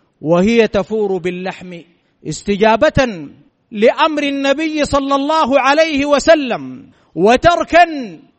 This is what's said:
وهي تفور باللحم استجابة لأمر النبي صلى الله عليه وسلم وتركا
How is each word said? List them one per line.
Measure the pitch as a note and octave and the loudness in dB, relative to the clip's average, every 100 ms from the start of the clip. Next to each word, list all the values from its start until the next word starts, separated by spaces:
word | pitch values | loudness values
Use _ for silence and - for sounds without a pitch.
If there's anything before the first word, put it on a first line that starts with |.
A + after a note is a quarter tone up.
| _ _ | _ _
وهي | D3 E3+ G#3 A#3 G#3+ | 0 2 2 2 2
تفور | G3+ F3+ A3 G3+ F#3 | 0 -4 -4 -4 -4
باللحم | F3 F3+ F#3 - F3+ E3+ - _ _ _ D#3 | -6 -8 -10 -12 -18 -20 -20 _ _ _ -12
استجابة | D3+ - G3+ G#3+ A3 D4+ C#4+ B3 F3 C#3 - _ _ _ | -10 -4 0 2 4 2 2 -2 -4 -14 -18 _ _ _
لأمر | G#3+ A#3 B3 D#4+ D4 | 2 2 4 0 0
النبي | C#4+ C#4 C#4 C#4 D#4+ D4+ C#4 | -2 -2 -2 -2 -2 -2 -2
صلى | C#4+ C#4 C#4 | -2 0 -2
الله | C#4+ D#4+ B3 C4+ | 0 0 2 2
عليه | B3+ D4 D#4+ C#4 D4 | 2 2 0 0 0
وسلم | C#4+ D#4+ D#4+ B3+ F3+ C3 B2+ - _ _ D#3 | 0 4 2 2 -6 -8 -16 -20 _ _ -2
وتركا | G3 B3 D#4+ E4+ - E4 E4+ D4 A3 D#3 _ | 2 4 2 0 2 4 4 0 -10 -14 _